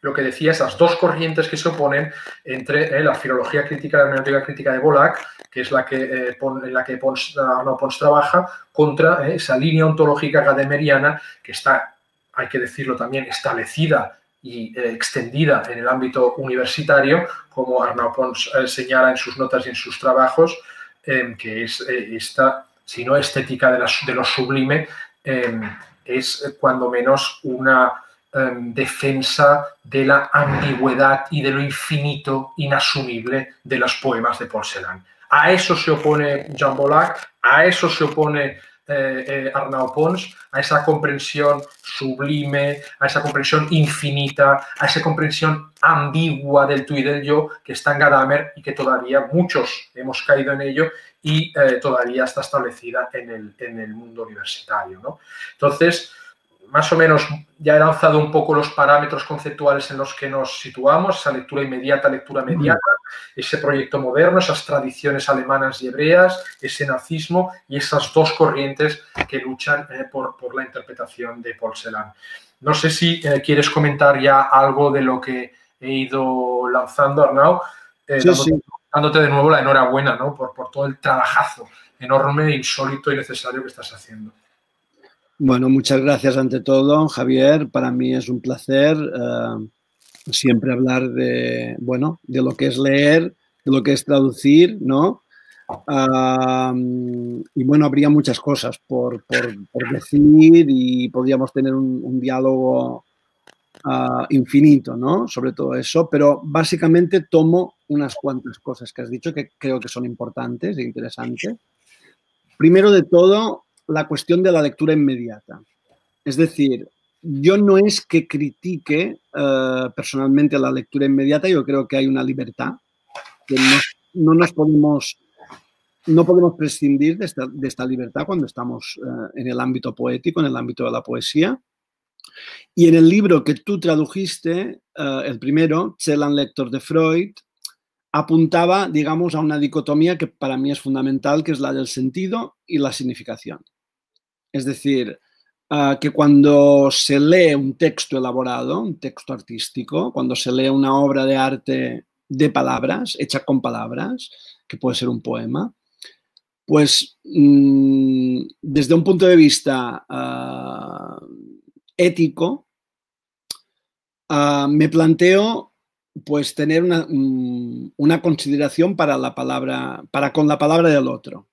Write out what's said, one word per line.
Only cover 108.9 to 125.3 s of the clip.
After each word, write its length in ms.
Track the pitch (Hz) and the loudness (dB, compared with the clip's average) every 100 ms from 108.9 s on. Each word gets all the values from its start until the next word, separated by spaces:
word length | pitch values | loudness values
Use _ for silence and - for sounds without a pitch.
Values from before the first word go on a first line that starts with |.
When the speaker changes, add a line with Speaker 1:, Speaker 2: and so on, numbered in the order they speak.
Speaker 2:
que 100 | - | -14
has 80 | 120 | -12
dicho 240 | 120 165 | -8 -8
que 160 | 151 131 _ | -8 -10 _
creo 220 | 139 131 | -6 -6
que 80 | 120 | -6
son 160 | 120 | -10
importantes 720 | 123 117 117 - 120 120 180 180 | -10 -8 -12 -10 -10 -6 -6 -6
e 40 | |
interesantes. 720 | 120 120 117 - 120 120 180 226 _ _ _ _ _ _ _ _ _ _ | -8 -8 -12 -12 -12 -8 -10 -10 _ _ _ _ _ _ _ _ _ _
Primero 360 | 160 185 202 | 6 6 8
de 100 | 196 | 6
todo, 600 | - 175 185 202 220 - _ _ - | 6 6 6 4 0 -6 _ _ -6
la 180 | 156 151 | -4 -4
cuestión 360 | 147 - 175 | -6 -2 0
de 100 | 185 | 4
la 100 | 170 | 2
lectura 300 | 147 - 156 | 0 0 0
inmediata. 680 | 156 143 127 117 104 _ - _ _ _ _ _ _ | 2 2 -2 -8 -12 _ -20 _ _ _ _ _ _
Es 120 | - 135 | -8 0
decir, 520 | 160 - 143 123 - _ _ _ | 0 2 0 0 -8 _ _ _
yo 360 | 170 139 151 196 | -10 0 2 4
no 200 | 202 196 | 4 4
es 220 | 208 196 - | 4 0 -2
que 200 | 165 160 | -2 0
critique, 920 | 151 147 - 180 170 - 151 196 - _ | -4 -6 -6 -10 -10 -4 -4 -2 -8 _
eh, 500 | 147 143 131 131 127 127 | -4 -2 0 -2 -4 -6
personalmente 640 | - - 135 135 139 147 143 | -8 -8 -4 2 4 4 2
la 120 | 131 | -2
lectura 340 | 131 123 143 139 | -4 -6 -2 0
inmediata, 420 | 139 139 147 190 | 2 2 0 2
yo 160 | 175 | 0
creo 220 | 135 139 135 | 0 -2 -2
que 100 | 135 | -2
hay 100 | 135 | 0
una 160 | 131 | 0
libertad, 520 | 131 131 - - 127 254 _ _ _ - - _ - | -2 -6 -8 -8 -10 -10 _ _ _ -20 -20 _ -4
que 100 | 135 | 0
no, 240 | 131 139 - - _ | 4 2 0 -10 _
no 200 | 180 160 | 0 4
nos 180 | 160 170 | 4 4
podemos, 640 | 151 156 151 147 147 - - _ | 2 2 4 4 2 -4 -12 _